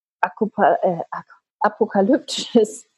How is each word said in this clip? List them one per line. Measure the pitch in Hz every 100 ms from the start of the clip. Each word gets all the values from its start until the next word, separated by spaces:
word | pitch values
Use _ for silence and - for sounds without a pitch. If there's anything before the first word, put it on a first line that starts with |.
| _ _
akupa-, | 185 - 208 - 160 -
äh, | 185 170 -
ak-, | - - _ _ -
apokalyptisches | 208 214 220 202 196 302 - - - 240 214 - -